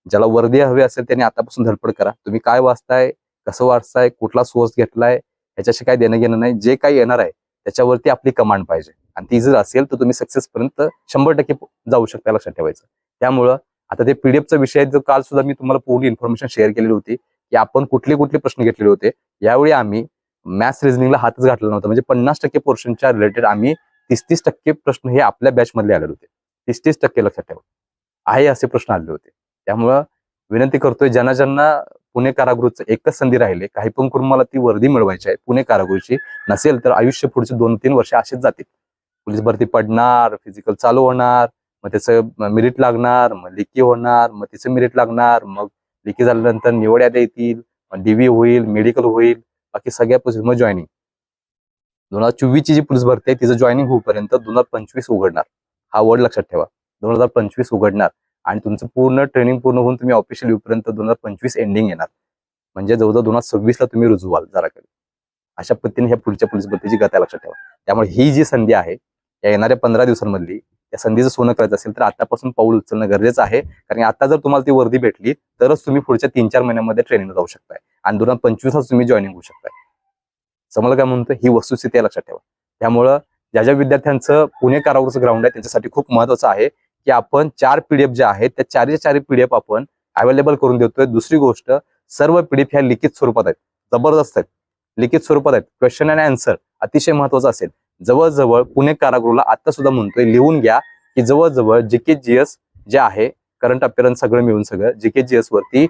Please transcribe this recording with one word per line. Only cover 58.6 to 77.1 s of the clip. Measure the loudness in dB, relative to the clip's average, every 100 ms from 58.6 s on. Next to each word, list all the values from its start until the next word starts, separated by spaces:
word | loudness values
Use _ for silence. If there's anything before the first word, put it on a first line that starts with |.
तुमचं | -6 -8 -6
पूर्ण | 0 0 2
ट्रेनिंग | 0 0 0 0
पूर्ण | 0 0
होऊन | 0 -2
तुम्ही | 0
ऑफिशियल | 0 0 -6 -2
येऊपर्यंत | -2 -2 -6 -6
दोन | -6
हजार | -4 -4
पंचवीस | -6 -10 -8 -6
एंडिंग | -4 -2 -2
येणार. | -4 -10 _ _ _ _ _ _
म्हणजे | -10 -2 0
जवळजवळ | 2 0
दोन | 0
हजार | -2
सव्वीस | -2 -4 -2 -2
ला | -2
तुम्ही | 0 0
रुजू | 0 -2
व्हाल | -6 -4
जरा | -6 -6
कधी. | -8 _ _ _ _ _ _ _ -12
अशा | -6
पद्धतीने | -4 -4 -4 -2
ह्या | -2
पुढच्या | -4 -4 -4
पोलीस | -4 -6
भरतीची | -8 -4 -2
गत | 0
आहे, | 0
लक्षात | -2 -6
ठेवा. | -18 -20 -20 _ -4
त्यामुळे | -2 -2
ही | 0 2
जी | 2
संधी | 0 0 2
आहे, | 0 0 -8 _ _ _ _
या | -2
येणाऱ्या | 0 2 0
पंधरा | 0 2
दिवसांमधली, | 2 0 -4 -6 -8 -14 -16 _ _
या | -8
संधीचं | -4 0 0
सोनं | 0 -2
करायचं | 0 0
असेल | -2 -6 -4
तर |
आतापासून | -4 -4 -6 -6 -6 -2
पाऊल | 0 0
उचलणं | -2 -6 -2
गरजेचं | 0 0 0
आहे. | 0 -2
कारण | -4 -12 -10 -4
आता | -2 0 0
जर | 0
तुम्हाला | 0 -2 2
ती |
वर्दी | 2 2 0
भेटली | -2 -4 -6 -8 _ 0
तरच | 0 0 -2
तुम्ही | -2
पुढच्या | 0 -2 -2
तीन | -2 0
चार | 0
महिन्यामध्ये | -2 -2 -4 -6
ट्रेनिंगला | -4